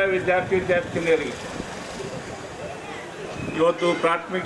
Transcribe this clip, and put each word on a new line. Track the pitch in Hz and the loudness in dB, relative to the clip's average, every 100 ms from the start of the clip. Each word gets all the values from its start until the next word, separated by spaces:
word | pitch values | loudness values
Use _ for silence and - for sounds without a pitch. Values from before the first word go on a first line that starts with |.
| 196 | 4
ವಿದ್ಯಾರ್ಥಿ | 185 180 180 180 190 | 4 4 2 4 2
ವಿದ್ಯಾರ್ಥಿನಿಯರಿಗೆ | 175 175 165 175 165 156 131 117 - - - - - - - - - - - - - - - - - - - - - 151 | 4 2 2 0 4 4 2 -6 -8 -8 -8 -8 -8 -8 -8 -8 -8 -10 -10 -10 -10 -10 -10 -10 -10 -10 -8 -6 -4 2
ಇವತ್ತು | 170 170 175 165 | 4 4 2 4
ಪ್ರಾಥಮಿಕ | 165 170 - 185 | 4 2 0 -4